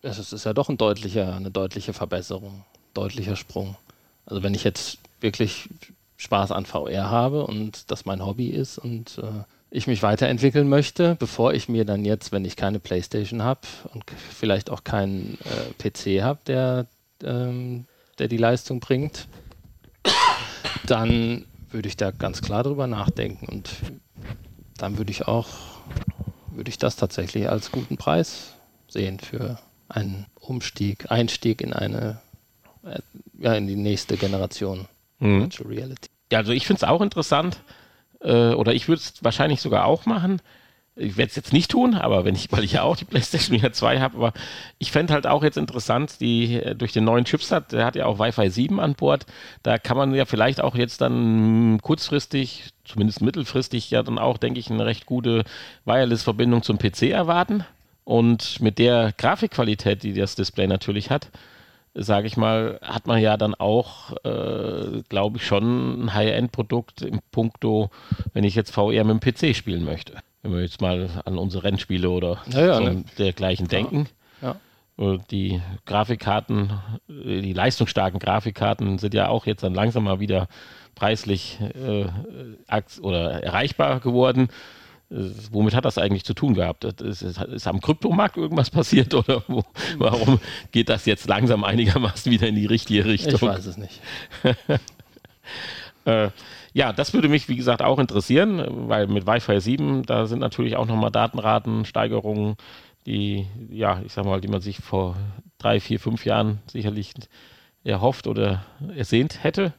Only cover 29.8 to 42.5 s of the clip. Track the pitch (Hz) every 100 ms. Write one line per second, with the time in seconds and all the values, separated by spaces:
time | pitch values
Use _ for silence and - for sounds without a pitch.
29.8 | _ - 101 95 101 _ - 127 - -
30.8 | 101 98 - 113 117 - - 110 - -
31.8 | - 107 110 110 _ - _ _ _ _
32.8 | 185 - - - - - 120 110 101 98
33.8 | 104 98 - 90 98 98 92 - 98 95
34.8 | 101 _ _ _ 110 98 131 - 107 110
35.8 | 127 131 - _ _ 110 104 123 - 196
36.8 | - 156 202 185 156 143 131 90 - -
37.8 | _ _ _ _ - 120 117 120 113 120
38.8 | - 160 - - 117 - 147 139 147 104
39.8 | 98 160 - 226 180 190 - _ _ _
40.8 | _ - - 101 131 - - 135 - -
41.8 | 247 208 - 104 92 98 -